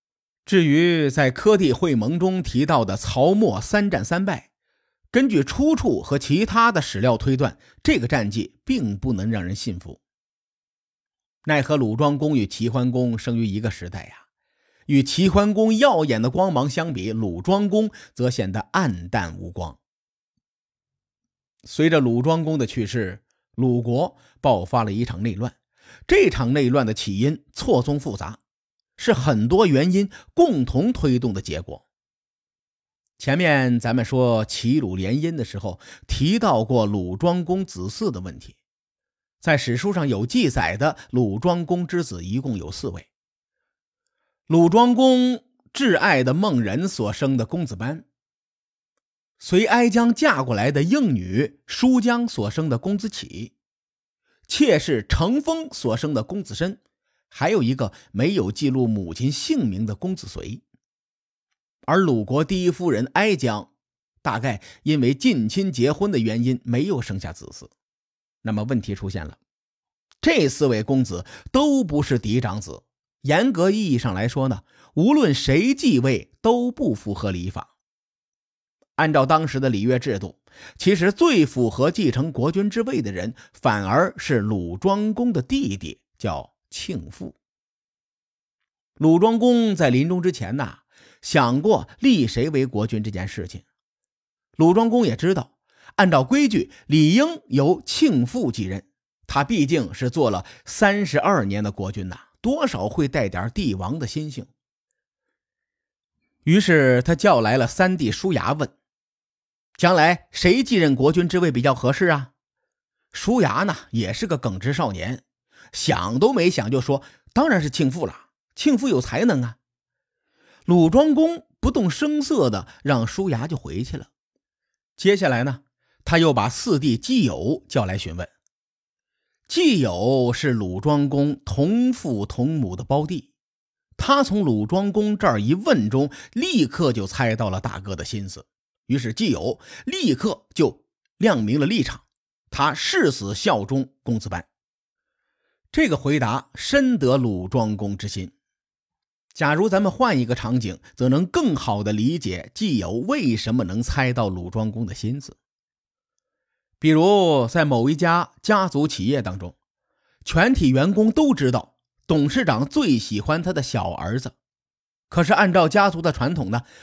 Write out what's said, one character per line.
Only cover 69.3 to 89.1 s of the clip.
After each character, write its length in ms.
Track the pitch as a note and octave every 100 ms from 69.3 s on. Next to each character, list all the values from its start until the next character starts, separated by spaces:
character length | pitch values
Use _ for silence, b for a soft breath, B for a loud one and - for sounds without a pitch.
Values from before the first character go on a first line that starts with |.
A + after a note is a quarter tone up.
| - _ _ _ _ _ _ _ _
这 280 | - D4+ C#3+
四 180 | - C#3+
位 160 | A2
公 220 | A2 C3+
子 200 | B2 E2+ - B B
都 320 | C4 D4 C#4
不 180 | F#3 D3
是 160 | D3 A#2+
嫡 220 | G#2 A#2+
长 200 | A#2 G#2
子， 220 | F#2 A#1 _ _ _ _
严 300 | C3+ D3+ C4
格 180 | F3+ F3+
意 220 | G#3+ G3
义 60 | A#2+
上 140 | B2
来 140 | F#2 A#2
说 220 | C#3 C3
呢， 160 | G#2+ - b b
无 200 | - G3+
论 180 | D4 G#3+
谁 400 | C3+ - D3+ A#3
继 260 | C#4 C4 C3
位 320 | C3+ A#2+ - _
都 320 | A3+ A#3+ B3
不 220 | A#3+ A3+
符 200 | G#2+ G#2+
合 160 | G2+ G2+
礼 200 | F2+ F2+
法。 260 | - - _ _ _ _ _ _ _ _ _ _ _ _
按 180 | - D#3
照 120 | D3
当 220 | C3 D#3+ D#3
时 140 | C3+
的 80 | C3
礼 120 | G#2+
乐 160 | A2+ B2
制 200 | C#3 G2+
度， 220 | G2 - _ B B B
其 200 | F#3 G3
实 160 | F3+
最 340 | G3+ E4+ A3+ D3+
符 240 | B2+ A#2
合 200 | A2+ C#3+
继 200 | E3 D#3+
承 220 | A#2+ D#3+
国 180 | C3 C#3
君 180 | F3+ G#3
之 140 | A#3
位 180 | A3+ C4
的 120 | G#2
人， 220 | F#2 G#3 - B
反 320 | - C3 G#2+
而 280 | F#2+ B2 F#3 -
是 240 | - B2
鲁 360 | G#2 G#2 E2+ F2+
庄 380 | G3 G3+ G#3+
公 180 | G#3+ A#3+
的 80 | E3+
弟 360 | B2 C4+ F3 G2
弟， 240 | D#2+ - _ _
叫 360 | G#2+ C#2+ - _ _
庆 420 | - - F3 D2+
父。 260 | - - - _ _ _ _ _ _ _ _ _ _ _ _ _ _ _
鲁 240 | - D#3